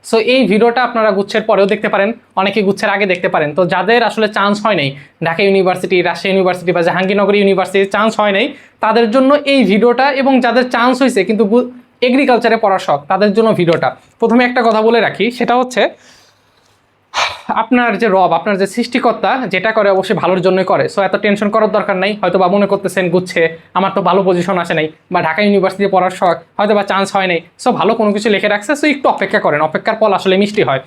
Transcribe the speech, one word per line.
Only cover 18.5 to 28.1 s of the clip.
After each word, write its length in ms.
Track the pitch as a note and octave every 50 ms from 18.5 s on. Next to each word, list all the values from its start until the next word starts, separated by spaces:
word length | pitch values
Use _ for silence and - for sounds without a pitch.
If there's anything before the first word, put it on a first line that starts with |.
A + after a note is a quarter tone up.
| G3+
যে 100 | F3+ G3
সৃষ্টিকর্তা 720 | F#3+ - A#3+ A#3 - - B3+ - A#3+ G#3+ A3 - F#3+ A#3 C4 B3+
যেটা 240 | F#3+ G3 F#3 F3+ A3
করে 180 | G#3+ A3 G3+ G3+
অবশ্যই 260 | G3 F#3 F#3+ - G#3+
ভালোর 260 | D#3 D#3 E3+ F#3 F#3
জন্যই 220 | E3+ F#3 F#3 F#3+ F#3
করে। 240 | F#3 G3 D3+ C#3 D#3 -
So, 60 | -
এত 140 | G3 F#3+ -
টেনশন 340 | G3+ G#3 G#3+ G3+ G#3 A3 G#3
করার 220 | G#3 A3 G#3+ G#3
দরকার 240 | G3+ G#3 G3 G3+ G3
নাই। 180 | F#3 F#3 G3+ G#3+
হয়তো 260 | G#3 F#3+ F3+ F3+ F#3+
বা 80 | F#3+
মনে 200 | F3+ G3 G3+ G3+
করতেছেন 420 | F#3+ G3 G3 G3 F3+ F3 G3 F#3 F3
গুচ্ছে 480 | E3 F#3 F3+ F3+ - F3 E3 D#3+ E3 - _ _ _
আমার 180 | F3+ F#3+ G3 F#3+
তো 60 | G3+
ভালো 220 | G3 F3+ F3 G3 F#3
পজিশন 340 | F#3 F3+ F3 E3+ F#3 G3
আসে 160 | F3+ F3 F3+ F3
নাই, 160 | D#3 D#3 D#3 D#3+ _ _ _
বা 100 | F3+ F3
ঢাকা 200 | D3 D#3+ D#3 -
ইউনিভার্সিটিতে 480 | G#3 G#3 G3+ G3 F3+ F#3+ F#3 - G3+ F#3+
পড়ার 200 | F#3+ F#3 F3+ F#3
শখ, 260 | F#3 - G3+ F3+ E3 E3+ - _ _
হয়তো 180 | - G#3 G#3 G#3+
বা 80 | G3+ G3
চান্স 320 | G3 F#3+ F#3+ G3 F#3+ -
হয় 120 | G3 F#3+
নাই, 140 | F#3 F3 E3 - - _ _ -
so 80 | B3+
ভালো 240 | A#3 - E3 G3 A3+
কোনো 180 | A3 A3 G#3